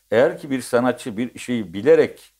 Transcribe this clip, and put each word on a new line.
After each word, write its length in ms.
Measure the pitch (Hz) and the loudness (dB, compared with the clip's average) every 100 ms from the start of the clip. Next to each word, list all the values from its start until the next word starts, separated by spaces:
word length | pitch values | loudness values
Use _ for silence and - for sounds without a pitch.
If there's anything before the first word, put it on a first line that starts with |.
| - | -2
eğer 260 | 110 160 170 | 2 2 0
ki 120 | 151 | -6
bir 120 | 131 | -6
sanatçı 560 | - 120 123 120 131 101 | -2 0 0 -2 -8 -8
bir 220 | 123 - | -8 -8
şeyi 340 | - 120 92 | -6 -6 -6
bilerek 600 | 98 123 160 117 - - _ | -2 4 4 4 -4 -20 _